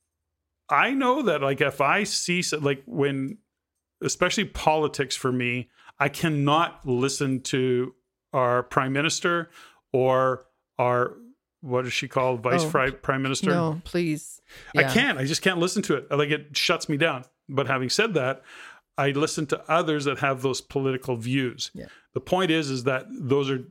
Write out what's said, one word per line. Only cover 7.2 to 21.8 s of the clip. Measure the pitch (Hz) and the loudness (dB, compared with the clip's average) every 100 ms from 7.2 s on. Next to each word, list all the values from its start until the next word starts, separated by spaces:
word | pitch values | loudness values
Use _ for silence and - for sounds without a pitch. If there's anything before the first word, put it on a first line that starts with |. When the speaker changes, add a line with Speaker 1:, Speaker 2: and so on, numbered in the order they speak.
| 139 127 | -2 -4
Speaker 1:
to | - 135 127 123 127 - _ _ _ | -2 0 0 0 -2 -10 _ _ _
our | 139 123 123 | 0 2 2
prime | 123 143 131 | 0 0 0
minister | 139 156 - 180 170 160 - - _ _ | 0 0 0 0 -2 -4 -14 -20 _ _
or | 127 127 127 131 127 - _ _ - | 2 4 4 2 0 -8 _ _ 0
our, | 123 123 127 - 233 _ _ _ | 2 2 0 -4 -20 _ _ _
what | 139 123 123 | -4 -2 -2
is | |
she | - 131 | -4 -2
called? | 135 131 123 | 0 0 0
Vice | 123 175 | 0 2
Speaker 2:
Oh, | 156 | 2
Speaker 1:
Pri-, | 151 131 | 2 0
prime | - - 135 | -2 -2 0
minister? | 135 135 185 | 0 0 2
Speaker 2:
no, | 175 160 160 - | 2 0 -4 -4
please. | 175 170 151 - - _ - - - | -2 -2 -4 -8 -20 _ -20 -4 0
Speaker 1:
I | |
Speaker 2:
Yeah. | 135 | 2
Speaker 1:
can't. | 220 269 143 | 4 2 0
I | 139 | -2
just | 160 | 0
can't | 190 175 | 0 2
listen | 180 208 | 0 0
to | 196 139 | 0 0
it. | - | 0
Like, | 147 147 | 0 2
it | 151 - 135 | 0 -4 -2
shuts | - 165 - | 0 0 0
me | 143 | 0
down. | 165 131 - _ - | 0 -2 -10 _ -6
But | 135 131 | 0 2
having | 135 127 | 0 0
said | - 226 160 | 0 2 2
that, | 127 131 - - - - _ - | 0 -4 -10 -20 -20 -20 _ -2
I | 143 | 0
listen | 139 151 - 151 | 2 0 -2 -4
to | 151 - | -4 0
others | 165 160 151 139 | 0 2 0 0
that | 131 | 0
have | 139 127 | 0 0
those | 131 123 | -2 -4
political | - 143 135 131 - 117 | -4 -2 -2 -2 -4 -4
views. | 120 135 127 - - | -2 -2 -2 -6 -12
Speaker 2:
Yeah. | - | -12